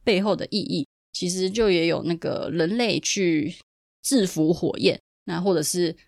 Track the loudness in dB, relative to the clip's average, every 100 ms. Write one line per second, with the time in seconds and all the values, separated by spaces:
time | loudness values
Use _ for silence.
0 | 0 2 2 -2 -2 -4 -2 -4 -4 _
1 | _ -6 -4 -2 -2 2 2 4 2 0
2 | -2 -4 -4 -4 -4 -2 0 0 0 0
3 | -2 0 2 2 -2 -6 -18 _ _ _
4 | 0 2 2 2 0 0 -2 0 0 -2
5 | _ _ -8 -4 0 0 0 0 -2 -4